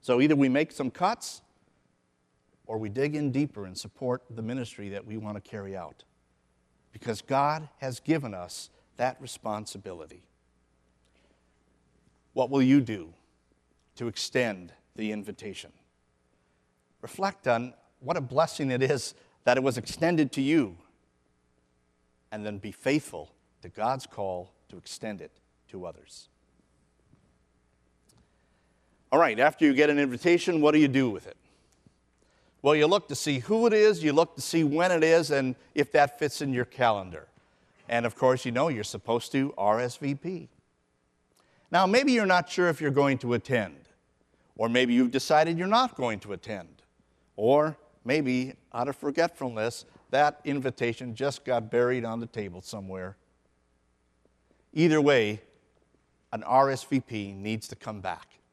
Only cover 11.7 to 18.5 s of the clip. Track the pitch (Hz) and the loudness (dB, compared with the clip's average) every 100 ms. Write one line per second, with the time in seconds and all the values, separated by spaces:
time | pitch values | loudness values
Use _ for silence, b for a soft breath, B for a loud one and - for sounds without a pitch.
11.7 | _ _ _ _ _ _ - 123 139 127 | _ _ _ _ _ _ -4 0 2 6
12.7 | 139 120 107 82 85 _ _ _ _ _ | 4 4 -8 -10 -20 _ _ _ _ _
13.7 | _ _ - 120 117 - 135 120 95 87 | _ _ -10 -10 -8 -4 -2 -2 -4 -12
14.7 | _ _ - 107 107 101 101 110 90 - | _ _ -10 -8 -8 -10 -14 -14 -14 -18
15.7 | _ _ _ _ _ _ _ _ _ _ | _ _ _ _ _ _ _ _ _ _
16.7 | _ _ _ - - 196 190 131 117 123 | _ _ _ -18 -6 -6 -4 0 0 0
17.7 | 117 _ _ 127 170 131 131 160 | -14 _ _ -6 -6 -2 0 0